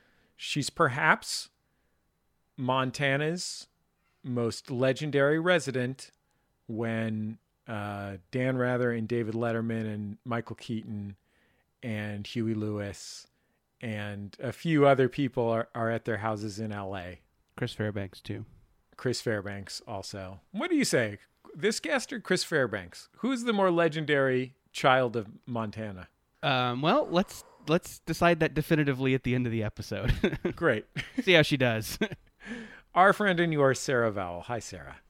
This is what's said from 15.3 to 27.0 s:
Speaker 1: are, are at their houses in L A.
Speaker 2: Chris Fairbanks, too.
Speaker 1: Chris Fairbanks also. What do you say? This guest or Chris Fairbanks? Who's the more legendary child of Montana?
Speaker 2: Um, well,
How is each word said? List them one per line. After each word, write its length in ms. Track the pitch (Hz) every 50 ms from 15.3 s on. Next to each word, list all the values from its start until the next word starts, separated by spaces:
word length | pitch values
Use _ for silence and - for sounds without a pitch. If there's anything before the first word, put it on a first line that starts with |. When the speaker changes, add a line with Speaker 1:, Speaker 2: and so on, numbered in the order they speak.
| - 131 117 117
Speaker 1:
are, 180 | 113 113 117 - -
are 160 | 120 113 113
at 160 | 113 113 -
their 120 | - 113 98
houses 420 | 107 113 110 104 104 110 98 101
in 120 | 110 107
L 240 | 104 101 101 95 98
A. 240 | 95 87 90 90 - _ _ _ _ _ _ - -
Speaker 2:
Chris 160 | 127 117 -
Fairbanks, 480 | - 107 107 101 104 98 92 - -
too. 240 | - - 104 107 110 - - - _ _ _ _ _ _ _
Speaker 1:
Chris 260 | - - 131 120 -
Fairbanks 600 | - 123 110 104 92 101 101 101 98 - - - - -
also. 520 | 113 98 95 - - 101 95 92 98 95 _ _
What 180 | - 202 285 359
do 60 | 349
you 100 | 294 247
say? 320 | - - 143 117 107 104 98 _ _ _ _ _ - -
This 240 | 165 143 208 220 -
guest 340 | - - 311 254 - - 285
or 60 | 226
Chris 240 | - - 185 175 -
Fairbanks? 680 | - 170 151 131 113 98 101 90 85 - - - - _ -
Who's 260 | - 240 269 240 233
the 80 | 247 220
more 180 | 202 190 185
legendary 840 | 175 165 170 165 147 160 156 143 147 139 135 131 127 127 127 127 - _ _ _
child 440 | - - - 143 127 131 131 120 110
of 100 | 120 104 - - - - -
Montana? 640 | 120 117 113 107 98 107 110 107 98 92 87 - _ _ _ _ _ - -
Speaker 2:
Um, 400 | 139 135 131 123 123 120 127 143
well, 240 | 160 185 196